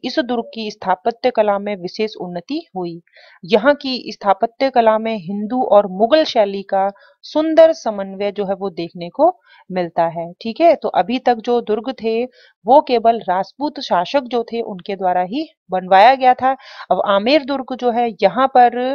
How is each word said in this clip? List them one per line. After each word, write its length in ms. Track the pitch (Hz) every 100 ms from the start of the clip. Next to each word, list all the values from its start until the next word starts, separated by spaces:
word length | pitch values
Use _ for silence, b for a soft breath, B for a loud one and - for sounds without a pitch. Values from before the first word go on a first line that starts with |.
इस 140 | 247 320
दुर्ग 260 | 247 240 233
की 160 | 226 214
स्थापत्य 600 | - 214 - 233 233 254
कला 260 | 240 214 202
में 160 | 202 202
विशेष 380 | 175 - 220 -
उन्नति 400 | 185 175 - 294 - 185
हुई। 260 | 175 170 _ b b b
यहाँ 300 | 165 214 240 285
की 360 | 269 254 -
स्थापत्य 580 | 208 202 196 - - 269
कला 280 | 247 226 220
में 160 | 220 220
हिंदू 440 | 165 202 214 254 247
और 220 | 208 202
मुगल 340 | 185 226 311
शैली 380 | 311 240 202 196
का 240 | 190 196 196 196 b b -
सुंदर 480 | 302 320 320 320
समन्वय 580 | 320 240 202 196 190 202
जो 140 | 196 190
है 100 | 196
वो 140 | 196
देखने 380 | 165 170 180 170
को 200 | - 311 - b b b
मिलता 380 | 185 175 - 165
है, 220 | 165 170
ठीक 280 | 180 226 220
है। 120 | 330 294
तो 140 | 214
अभी 280 | - 180 247
तक 180 | 254 233
जो 200 | 214 240
दुर्ग 320 | 233 214 226
थे 300 | - 220 226 254 b b b 196
वो 140 | 285
केवल 380 | - 240 220 233
राजपूत 580 | 196 180 185 - 294 -
शासक 420 | - 185 180 285 247
जो 180 | 240
थे 180 | 226 233
उनके 320 | - 190 170 196
द्वारा 260 | 185 180
ही 240 | 180 247 320 _ -
बनवाया 440 | 180 180 190 220 269
गया 180 | 254
था। 220 | 247 254 262 B B B
अब 100 | 180 -
आमेर 380 | 202 214 302 262
दुर्ग 300 | 277 240 254
जो 160 | 247
है, 180 | 233 240
यहाँ 340 | 196 190 208 269
पर 320 | 262 240 233 254